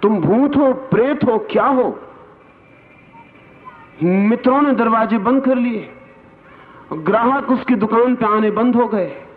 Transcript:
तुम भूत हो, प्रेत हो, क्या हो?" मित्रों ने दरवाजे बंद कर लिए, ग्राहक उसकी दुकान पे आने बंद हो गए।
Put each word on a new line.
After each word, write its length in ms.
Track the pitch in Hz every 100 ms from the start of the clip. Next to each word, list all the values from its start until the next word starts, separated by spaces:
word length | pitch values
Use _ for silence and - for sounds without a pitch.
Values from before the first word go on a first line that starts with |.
तुम 180 | 208 214
भूत 360 | 151 220 285 285
हो, 180 | 277
प्रेत 500 | 254 - 196 247 302
हो, 140 | 262 220
क्या 280 | 214 - 226
हो?" 340 | 262 220 101 - - - - - - - - - - - 932 932 - - - - - - -
मित्रों 580 | 165 185 202 233 247 269
ने 100 | 294
दरवाजे 460 | 247 233 226 220 220
बंद 260 | 196 269 262
कर 100 | 254
लिए, 340 | 240 220 156 - - - - - - - - - -
ग्राहक 580 | 156 156 214 233 269 -
उसकी 240 | 254 - 240
दुकान 400 | 208 220 247 247
पे 100 | 226
आने 260 | 214 214
बंद 240 | 208 240 240
हो 120 | 233
गए। 380 | 208 170 - -